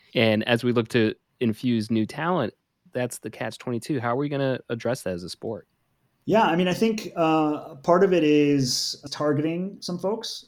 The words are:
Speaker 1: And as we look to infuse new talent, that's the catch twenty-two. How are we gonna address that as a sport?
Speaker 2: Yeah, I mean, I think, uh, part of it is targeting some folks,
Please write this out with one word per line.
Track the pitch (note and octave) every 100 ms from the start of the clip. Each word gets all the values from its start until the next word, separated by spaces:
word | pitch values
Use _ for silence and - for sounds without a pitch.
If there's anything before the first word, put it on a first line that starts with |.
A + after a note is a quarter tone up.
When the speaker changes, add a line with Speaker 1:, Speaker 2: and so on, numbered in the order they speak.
| _
Speaker 1:
And | B2+ A2 G#2+ A2+
as | A#2+
we | B2
look | A#2+ A#2
to | B2 A2 - _ -
infuse | A#2 G#2+ B2+ A#2 G#2+
new | A2+
talent, | A2 - D#3+ F3+ A2 - _ _ _
that's | B2+ B2 -
the | A2+
catch | - A#2 -
twenty-two. | - A#2 - C#3+
How | A#2+
are | B2
we | D3
gonna | C#3+ C3+ B2+ -
address | A#2 A#2 C3
that | -
as | F2
a | F2+
sport? | - G#2+ G2+ - _ _ _ _ _ -
Speaker 2:
Yeah, | G#3
I | F#3 E3
mean, | F3+
I |
think, | F3 A3+ G#3+ F3+ F3+
uh, | D#3+ D#3+ D3+ D3+ - D3
part | - F3
of | G3
it | F3
is | D3+ D3 D3 C#3+ B2+ - - - C#3
targeting | - D3+ C#3+ D#3+ E3+ F#3+ -
some | - F3
folks, | F#3 A3+ - -